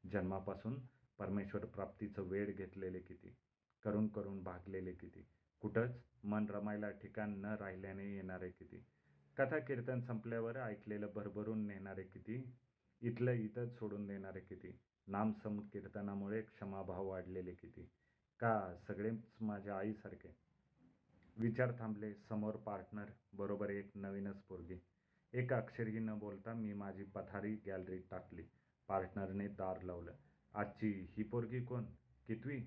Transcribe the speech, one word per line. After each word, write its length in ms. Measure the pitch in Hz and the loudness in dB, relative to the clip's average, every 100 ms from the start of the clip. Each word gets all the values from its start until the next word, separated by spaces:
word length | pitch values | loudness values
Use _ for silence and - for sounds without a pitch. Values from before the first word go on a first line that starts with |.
| 92 | 2
जन्मापासून 680 | 98 92 95 95 95 110 131 123 _ _ - | 2 2 0 0 -2 -2 -4 -6 _ _ -6
परमेश्वर 480 | 98 101 98 104 107 | 0 0 0 -2 -4
प्राप्तीचं 560 | - 95 - 104 - | -4 -4 -4 -6 -4
वेड 340 | 92 98 104 95 | 0 2 0 -2
घेतलेले 440 | 92 98 95 90 | -6 -4 -4 -4
किती, 360 | 90 90 92 - _ _ _ _ | -8 -14 -14 -18 _ _ _ _
करून 240 | 110 104 107 | 2 4 4
करून 360 | 104 101 98 | 2 -2 -4
भागलेले 500 | 92 90 90 95 92 | -4 -6 -4 -4 -2
किती, 320 | - 90 87 85 _ _ _ | -6 -10 -14 -18 _ _ _
कुठंच 420 | 107 110 123 123 - _ | 2 4 4 2 -10 _
मन 220 | 101 107 107 | 0 2 2
रमायला 400 | 104 104 104 104 | 2 0 0 -2
ठिकाण 420 | 101 98 - 107 101 | -4 -8 -2 0 0
न 80 | 101 | -2
राहिल्याने 720 | 107 98 95 95 98 98 98 | -2 -2 -4 -6 -4 -4 -4
येणारे 340 | 92 92 92 | -4 -4 -4
किती, 280 | 90 87 - - _ _ - - - | -6 -14 -14 -16 _ _ -20 -12 2
कथा 220 | 135 156 | 4 4
कीर्तन 420 | 151 131 123 127 | 2 0 2 2
संपल्यावर 560 | 123 113 117 117 113 127 | 2 -2 0 0 0 0
ऐकलेलं 500 | 120 101 - 104 104 107 | -2 -4 -2 -2 0 -2
भरभरून 520 | 101 98 104 110 104 | -2 0 2 2 2
नेणारे 360 | 98 95 95 | -2 -4 -4
किती, 500 | 92 - - 120 127 - _ _ _ _ | -6 -8 -4 -2 -2 -10 _ _ _ _
इथलं 300 | 120 120 123 | 2 6 6
इथंच 480 | 120 107 120 120 120 | 6 2 0 -2 -2
सोडून 280 | 107 101 101 | -2 0 -2
देणारे 320 | 98 95 95 | -2 -4 -6
किती, 400 | - 92 92 87 _ _ - | -8 -10 -10 -12 _ _ 0
नाम 240 | 98 110 | 6 6
संकीर्तनामुळे 1120 | 107 107 104 101 104 98 104 101 101 98 110 | 6 0 0 -2 -6 -4 -2 0 0 2 0
क्षमाभाव 680 | 107 - 101 98 92 90 95 | -2 -6 -4 -2 -2 0 0
वाढलेले 440 | 95 90 92 90 | 0 -2 -4 -4
किती, 380 | 90 85 - - _ _ _ _ _ | -8 -12 -12 -14 _ _ _ _ _
का 360 | 117 110 92 87 - | 6 6 4 -6 -4
सगळेच 320 | 98 107 110 - - | 0 2 0 -6 -2
माझ्या 360 | 110 104 98 98 | 0 0 0 0
आईसारखे? 580 | 101 107 101 90 - 85 _ _ _ _ - _ _ - - - | 2 0 -6 -10 -14 -18 _ _ _ _ -20 _ _ -20 -16 4
विचार 360 | 117 113 127 123 | 4 8 4 4
थांबले. 340 | 113 104 107 | -2 0 -2
समोर 420 | 101 - 107 107 107 | -6 -2 0 2 0
पार्टनर 500 | 107 98 92 104 104 - _ | -2 -4 -4 -6 -8 -10 _
बरोबर 360 | 98 98 101 101 | -2 0 2 2
एक 220 | 101 101 101 | 0 -4 -4
नवीनच 460 | 98 98 98 98 | -2 0 -2 -4
पोरगी. 360 | - 92 85 90 - _ _ _ _ | -8 -10 -6 -8 -10 _ _ _ _
एक 200 | 123 127 | 0 4
अक्षरही 460 | 127 - - 113 110 | 4 2 0 0 2
न 200 | 110 107 | 2 0
बोलता 340 | 104 98 98 | -2 -4 -4
मी 200 | 117 107 | -2 0
माझी 300 | 101 101 95 | 0 -4 -4
पथारी 520 | 98 98 95 101 101 107 98 | -4 -4 -2 0 0 0 0
गॅलरीत 340 | 95 92 92 - | -2 -2 -4 -4
टाकली. 320 | 92 87 87 87 _ _ _ - | -6 -6 -10 -12 _ _ _ 4
पार्टनरने 600 | 98 92 104 95 98 101 | 4 4 0 0 2 0
दार 340 | 101 92 92 | 0 0 0
लावलं. 320 | 92 87 87 - - _ _ | -2 -4 -6 -12 -18 _ _
"आजची 540 | 104 101 - 110 95 92 - | 0 0 2 2 2 -2 -2
ही 60 | |
पोरगी 400 | 107 120 117 127 | 2 2 2 0
कोण? 200 | 123 127 107 - _ - - | 0 -2 -2 -8 _ -20 -4
कितवी? 340 | 113 127 139 | -2 0 -2